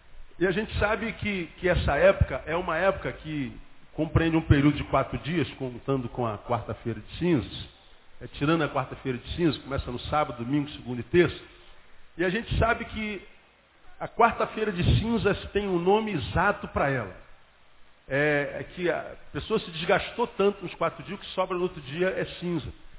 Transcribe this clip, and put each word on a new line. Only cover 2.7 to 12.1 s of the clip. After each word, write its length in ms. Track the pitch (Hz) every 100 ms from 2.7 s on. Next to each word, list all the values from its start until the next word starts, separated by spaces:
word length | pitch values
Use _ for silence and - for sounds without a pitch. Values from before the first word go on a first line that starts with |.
| 160
época 340 | 190 190 -
que 400 | - 156 151 123 - - - -
compreende 440 | - 156 - 165 160
um 40 |
período 360 | 160 147 147 143
de 60 |
quatro 340 | - 139 131 123
dias, 320 | 120 175 127
contando 540 | - 131 117 - 135 120
com 180 | - 117
a 100 | 101
quarta-feira 640 | - 117 107 107 120 107
de 180 | - -
cinzas. 520 | 175 147 85 - - - - - - -
É, 60 | 127
tirando 360 | - 143 165
a 60 | 139
quarta-feira 480 | 139 131 135 135 120
de 180 | - -
cinzas, 220 | 170 117
começa 260 | 131 139 -
no 100 | 123
sábado, 440 | - 147 147 117
domingo, 260 | 117 147 139
segunda 320 | - 120 123
e 40 | 113
terça. 380 | 175 165 - - - - - - - -